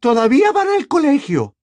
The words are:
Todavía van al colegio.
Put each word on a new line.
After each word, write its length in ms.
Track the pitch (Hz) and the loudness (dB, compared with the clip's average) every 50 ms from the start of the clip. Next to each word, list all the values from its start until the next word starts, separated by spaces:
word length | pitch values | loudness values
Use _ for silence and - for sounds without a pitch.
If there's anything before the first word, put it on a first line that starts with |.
Todavía 500 | - 240 233 226 226 226 247 269 415 415 | 0 0 0 2 2 2 2 2 2 2
van 160 | 415 403 392 381 | 0 0 -2 0
al 200 | 403 403 - - | -2 -4 -4 -2
colegio. 640 | - 349 311 302 277 285 285 - 175 147 113 104 _ _ | -2 0 0 2 0 0 -2 -2 -4 -4 -4 -6 _ _